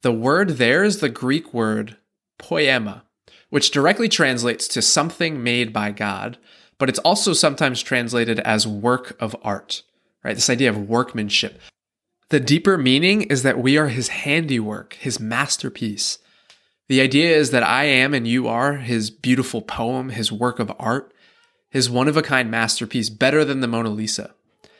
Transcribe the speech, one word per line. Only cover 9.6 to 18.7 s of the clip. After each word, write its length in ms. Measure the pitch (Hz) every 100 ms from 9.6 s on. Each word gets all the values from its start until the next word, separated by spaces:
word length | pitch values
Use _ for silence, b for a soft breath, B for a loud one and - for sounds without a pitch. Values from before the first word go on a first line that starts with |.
| - - - _ _ _
right? 120 | 120
This 160 | 110 -
idea 200 | 120 131
of 180 | 104 101
workmanship. 720 | 113 127 117 104 - 107 - - _ _ _ _ _ _
The 100 | 151
deeper 380 | 117 156 185 185
meaning 440 | 127 131 175 208
is 200 | 196 143
that 180 | 127 127
we 160 | 127 143
are 100 | 151
his 200 | 120 120
handiwork, 840 | - 143 151 160 127 107 107 -
his 260 | - 139 113
masterpiece. 1000 | 110 120 143 - 135 - 113 101 - - b b b b b b _
The 120 | 131
idea 340 | 131 135 170
is 160 | 160 143
that 120 | 131
I 220 | 104 123
am 280 | 147 131 135
and 140 | 143 117
you 220 | 120 117
are 260 | 117 135